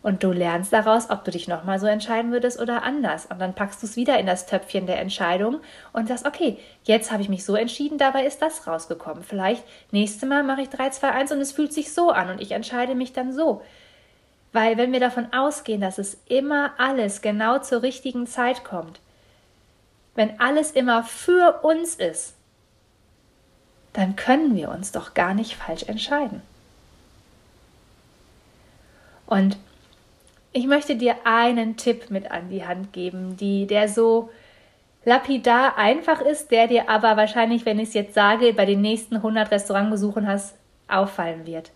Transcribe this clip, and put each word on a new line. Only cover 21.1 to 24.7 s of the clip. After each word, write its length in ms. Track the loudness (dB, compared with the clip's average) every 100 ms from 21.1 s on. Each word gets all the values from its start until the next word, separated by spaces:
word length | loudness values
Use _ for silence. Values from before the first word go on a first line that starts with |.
| -6 2 6 6 6
uns 320 | 2 2 -2 -4
ist, 380 | -6 -6 -12 _ _ _ _ _ _ _ _ _ _ _ _ _ _ _ _
dann 220 | -2 -2 0
können 400 | 2 4 4 0
wir 140 |
uns 220 | -2